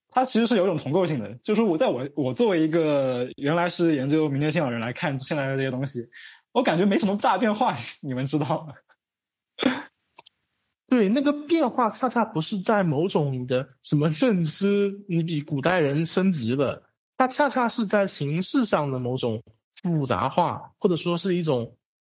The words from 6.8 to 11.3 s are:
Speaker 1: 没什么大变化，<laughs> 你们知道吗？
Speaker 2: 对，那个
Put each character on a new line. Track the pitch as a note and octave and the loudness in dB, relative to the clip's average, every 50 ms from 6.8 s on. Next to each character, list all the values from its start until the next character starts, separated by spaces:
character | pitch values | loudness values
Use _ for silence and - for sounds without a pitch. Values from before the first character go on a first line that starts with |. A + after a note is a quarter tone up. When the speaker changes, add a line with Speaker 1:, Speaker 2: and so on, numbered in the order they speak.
| G3 | 4
Speaker 1:
没 | G3+ G3 - | 4 2 2
什 | - | 2
么 | F#3 G3+ G#3 | 0 0 0
大 | - B3+ F#3+ F#3+ | 0 0 2 2
变 | A#3+ G#3+ G#3 | 2 0 2
化， | G#3 B3+ A3 - A#2 - - | 2 0 0 0 -2 -6 -10
<laughs> | - - | -12 -10
你 | - C#3+ B2+ | -8 -6 -4
们 | B2 C3+ | -4 -4
知 | C3+ D#3 D3 | -2 -2 -2
道 | C#3 A#2+ D#3+ D#3+ D#3+ D3+ | 0 0 -2 -4 -6 -10
吗？ | C3 - _ _ _ _ _ _ _ _ _ _ _ _ _ _ _ - - B3+ B3+ C#4 - - _ _ _ _ _ - - - _ _ _ _ _ _ _ _ _ _ _ - | -18 -20 _ _ _ _ _ _ _ _ _ _ _ _ _ _ _ -2 0 0 0 -2 -8 -14 _ _ _ _ _ -20 -20 -20 _ _ _ _ _ _ _ _ _ _ _ 0
Speaker 2:
对， | C4 B3 G3+ F#3+ | 2 4 4 4
那 | A3 D4 | 2 2
个 | C4+ D4 | 2 0